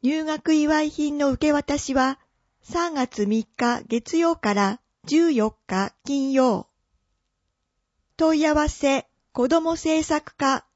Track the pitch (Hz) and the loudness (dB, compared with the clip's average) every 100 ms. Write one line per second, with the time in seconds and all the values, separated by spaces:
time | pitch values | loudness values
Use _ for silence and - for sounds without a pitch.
0 | 247 311 311 311 - 311 294 311 302 - | 0 -2 -4 -4 2 2 4 2 0 -2
1 | 302 294 277 262 302 294 - 285 - 269 | -4 0 -2 0 0 0 0 -6 -2 0
2 | 262 269 _ _ _ _ _ 349 339 302 | 0 -2 _ _ _ _ _ -4 -4 -2
3 | 254 - 208 220 220 _ 240 240 - 233 | -4 -2 0 0 -2 _ -2 -2 -2 -4
4 | - 330 339 330 214 202 196 214 _ _ | -2 0 0 0 -2 0 0 -2 _ _
5 | - 302 339 262 214 - - 185 196 _ | -2 2 2 2 0 -4 -6 -4 -4 _
6 | - 277 269 262 254 190 - _ _ _ | -6 -2 0 2 2 0 -4 _ _ _
7 | _ _ _ _ _ _ _ _ _ _ | _ _ _ _ _ _ _ _ _ _
8 | _ - 320 311 311 302 302 - 285 269 | _ -2 0 2 2 2 0 -2 0 0
9 | - _ _ - 247 330 320 330 320 311 | -4 _ _ -4 2 2 0 -4 0 -2
10 | 311 302 - _ 277 269 _ | 0 -4 -4 _ -2 -2 _